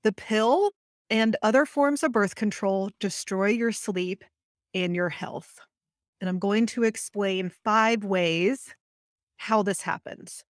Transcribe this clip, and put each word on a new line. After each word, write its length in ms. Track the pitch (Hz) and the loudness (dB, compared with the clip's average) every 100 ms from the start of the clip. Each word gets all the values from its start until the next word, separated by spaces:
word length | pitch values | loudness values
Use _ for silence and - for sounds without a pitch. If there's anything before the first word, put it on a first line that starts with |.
The 100 | 214 | 0
pill 580 | 202 - 214 226 294 403 _ _ _ _ | -2 -2 2 4 4 2 _ _ _ _
and 260 | 220 226 220 | 2 2 2
other 240 | 214 247 294 | 4 4 2
forms 380 | - 285 285 | 2 2 2
of 100 | 311 | 0
birth 220 | 233 202 - | 2 0 0
control 560 | 214 - 196 196 196 - | -4 -2 -2 -2 -4 -4
destroy 460 | 196 - - 190 196 | -6 -6 -6 -2 0
your 260 | 226 233 | 2 -2
sleep 500 | 208 - 185 180 196 - _ _ _ _ | -4 -6 -4 -6 -8 -14 _ _ _ _
and 220 | 190 180 175 | -4 -2 0
your 140 | 175 | -2
health. 500 | - - - - - - _ _ _ _ _ | -4 -10 -10 -14 -20 -20 _ _ _ _ _
And 80 | 185 | -6
I'm 100 | 180 | -2
going 260 | 196 214 233 | 0 2 0
to 160 | - | 0
explain 680 | 226 220 - 208 202 190 185 | -2 -2 -10 -4 -2 -2 -4
five 560 | - - 220 220 226 202 | -6 0 4 4 2 0
ways 680 | 185 175 165 185 269 - - _ _ _ _ _ _ | 0 2 2 0 0 -8 -20 _ _ _ _ _ _
how 260 | - 220 | 0 0
this 180 | 202 190 | 2 -2
happens. 640 | - - - - - - - | -4 -6 -8 -16 -16 -20 -20